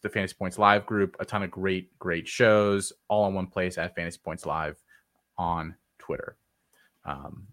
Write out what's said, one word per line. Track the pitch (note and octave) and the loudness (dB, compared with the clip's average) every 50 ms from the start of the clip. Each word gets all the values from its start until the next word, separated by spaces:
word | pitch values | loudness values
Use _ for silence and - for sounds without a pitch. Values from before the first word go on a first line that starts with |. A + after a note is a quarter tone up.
| - | -6
the | G#2+ | -4
Fantasy | - A2 G2 F#2+ - | -2 -2 -2 -4 -4
Points | - G2 F#2 F2+ - | -6 -8 -6 0 4
Live | G#2 G2+ G#2 G#2 G2 | 6 8 8 6 4
group, | - A2+ G#2 G2 F#2 - - | 2 0 2 2 0 0 -4
a | G2 | -8
ton | - - G#2+ G2 | -4 -4 -4 -4
of | F2+ | -4
great, | - F#2+ F#2 F#2+ F#2+ F#2 F#2 - _ - | -6 -4 -2 -2 -2 -2 -4 -8 _ -10
great | - F2+ E2+ E2 D#2+ | -6 -4 -4 -4 -4
shows, | - - - B2+ A2+ G#2+ G#2+ G#2 G#2 G2+ G2 G2 - - _ _ | -4 0 4 6 6 6 6 6 4 2 0 0 -4 -10 _ _
all | - G#2 G#2 G#2 G2 | -2 2 2 2 2
in | F#2+ | 0
one | F#2+ F#2 | -2 -4
place | F#2 - G2+ F#2 F#2 F2+ - | -4 -4 -2 -2 -2 -2 -4
at | E2 F2 - | -6 -6 -6
Fantasy | - E2+ E2+ E2 - - | -6 -8 -8 -8 -10 -10
Points | E2+ D#2+ E2+ - | -10 -10 -8 -6
Live | D#2 D2 D#2+ D#2 D2+ D2+ - _ _ _ _ _ _ _ _ _ _ _ - | -4 -4 -4 -4 -6 -8 -10 _ _ _ _ _ _ _ _ _ _ _ -6
on | F2 E2+ E2+ E2 D#2+ D#2+ E2 - _ _ _ _ | -4 -2 -2 -2 -4 -8 -10 -14 _ _ _ _
Twitter. | - - D#2+ C2 - - - _ _ _ _ _ _ _ _ _ _ _ _ _ - | -10 -8 -8 -8 -8 -10 -14 _ _ _ _ _ _ _ _ _ _ _ _ _ -12
Um, | - C#2+ C#2 C#2 C#2 - - F#2+ F#2+ | -12 -12 -12 -12 -14 -16 -18 -18 -16